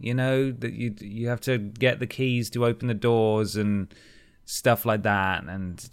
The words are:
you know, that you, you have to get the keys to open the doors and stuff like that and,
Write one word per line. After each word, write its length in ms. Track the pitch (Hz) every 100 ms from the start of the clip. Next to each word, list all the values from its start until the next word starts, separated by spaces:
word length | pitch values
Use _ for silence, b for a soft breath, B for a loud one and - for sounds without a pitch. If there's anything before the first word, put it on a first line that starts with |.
you 140 | 117
know, 360 | 127 131 131 135
that 220 | 120 117
you, 200 | - 120 104
you 300 | 104 107 117
have 120 | 120
to 160 | - 123
get 420 | 104 - 127 120
the 80 | 123
keys 420 | - 131 123 113
to 160 | 120 120
open 220 | 117 120
the 60 |
doors 600 | 107 120 117 110 107 107
and 400 | 104 104 101 92 b b b b b -
stuff 380 | - 131 117
like 200 | 117 107
that 400 | 104 101 95 92
and, 440 | 73 95 92 85 -